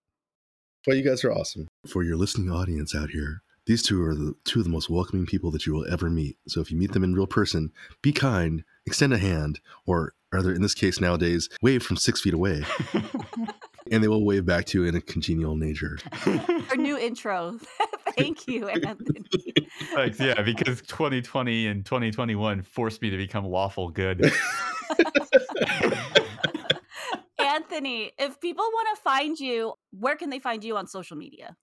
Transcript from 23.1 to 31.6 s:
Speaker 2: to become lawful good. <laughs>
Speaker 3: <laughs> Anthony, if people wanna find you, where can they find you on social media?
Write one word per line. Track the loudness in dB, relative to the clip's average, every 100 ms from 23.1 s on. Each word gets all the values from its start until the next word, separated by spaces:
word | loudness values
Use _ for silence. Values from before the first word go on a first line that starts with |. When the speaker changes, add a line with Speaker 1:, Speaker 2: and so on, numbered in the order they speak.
Speaker 2:
to | -2
become | -2 -4 -2
lawful | 0 0 -2 -4
good. | -2 0 4 4 4
<laughs> | -2 -4 -6 -8 -2 2
Speaker 3:
<laughs> | 4 2 6 4 4 0 -2 0 0 0 2 2 2 -4 -6 -4 -4 -4 -6 -12 -8 -8 -8 -2
Anthony, | 0 0 -2 -6 -4 -6 -8 -4
if | -6 -4
people | -6 -2 -2
wanna | -2 -2 -2
find | 0 0 0 -4
you, | -4 -2 -4 -8 _
where | -4 -2 -2
can | -4
they | -6
find | -6 -6
you | -4 -6
on | -6
social | -10 -12 -14
media? | -14 -18 -20 -20